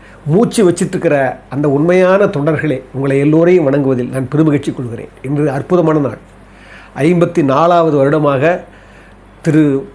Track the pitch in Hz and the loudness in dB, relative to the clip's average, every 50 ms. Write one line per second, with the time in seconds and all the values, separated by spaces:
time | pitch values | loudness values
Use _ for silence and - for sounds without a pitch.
0 | - - - - - 143 160 208 247 240 - - 185 175 175 - 190 - 185 - | -20 -20 -20 -12 -4 0 0 2 2 0 2 2 2 2 2 0 -4 -6 -4 -4
1 | 165 165 147 139 131 127 - - - - 123 143 151 147 139 143 160 175 180 185 | -2 0 0 0 0 -2 -4 -8 -12 -10 -6 -4 -2 0 0 0 2 2 2 4
2 | 185 180 185 202 208 190 190 143 143 160 156 - 156 151 131 - - - - 131 | 4 4 2 2 2 0 -2 -2 -2 -2 -2 -2 -2 -4 -4 -6 -8 -10 -8 -6
3 | 139 139 139 139 139 151 151 165 170 180 185 175 151 135 143 147 135 135 131 120 | -2 -2 0 0 2 2 2 4 4 4 4 2 2 2 0 0 0 0 0 -2
4 | 123 123 127 131 127 123 - 147 160 151 147 139 - 165 - 147 123 113 120 110 | -4 -6 -6 -6 -6 -2 0 0 2 2 0 -2 -2 -6 -8 -8 -8 -10 -10 -12
5 | - - - - - 135 147 143 151 143 131 139 - - 180 175 160 160 156 151 | -14 -16 -18 -12 -8 -6 -4 -2 -2 -2 -4 -6 -4 0 0 2 2 2 0 0
6 | 139 117 110 - - - - - - - - - - - - - - - - 127 | -2 -4 -6 -10 -16 -20 -20 -20 -20 -20 -20 -20 -20 -20 -20 -20 -20 -14 -6 -2
7 | 143 170 180 170 170 170 170 170 147 135 131 147 165 175 175 170 165 160 147 143 | 0 2 2 2 0 0 0 0 0 2 2 2 2 2 2 2 2 2 2 2
8 | 135 143 160 156 151 143 139 127 147 170 180 185 - - - - - - - - | 2 2 2 0 0 0 0 0 0 0 -2 -2 -8 -14 -20 -20 -20 -20 -20 -20
9 | - - - - - - - - - 165 147 156 151 143 135 135 135 - | -20 -20 -20 -20 -20 -20 -20 -6 -2 0 2 2 2 2 0 -2 -6 -10